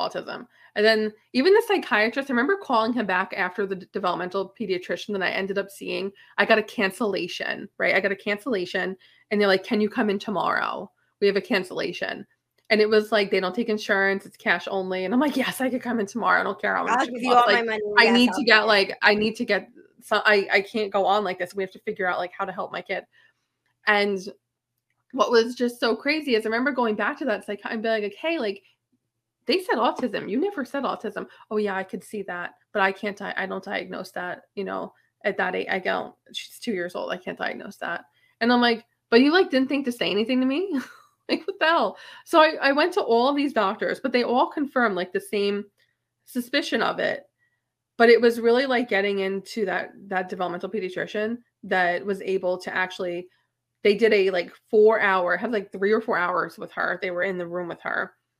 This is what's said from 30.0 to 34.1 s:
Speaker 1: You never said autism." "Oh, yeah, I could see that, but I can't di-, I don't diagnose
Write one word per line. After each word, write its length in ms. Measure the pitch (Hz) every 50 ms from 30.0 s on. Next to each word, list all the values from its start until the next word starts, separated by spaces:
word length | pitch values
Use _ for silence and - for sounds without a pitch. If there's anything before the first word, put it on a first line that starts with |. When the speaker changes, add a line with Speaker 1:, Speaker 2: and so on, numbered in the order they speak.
| - 240 196 175 151 165
Speaker 1:
You 100 | 190 247
never 240 | 320 403 403 302 262
said 200 | - - 277 254
autism." 420 | 202 - - - 214 202 190 180 - - - - _
"Oh, 80 | 226 214
yeah, 180 | 214 202 190
I 80 | 190 190
could 200 | 185 - 202 -
see 180 | - - 214 190
that, 300 | 185 180 175 175 - - _ _ _ _
but 100 | 214 190
I 100 | 196 196
can't 240 | 196 - 208 196 196
di-, 160 | 202 185 175
I 100 | - 190
don't 180 | 185 190 190 190
diagnose 480 | 196 202 190 185 185 185 - 185 -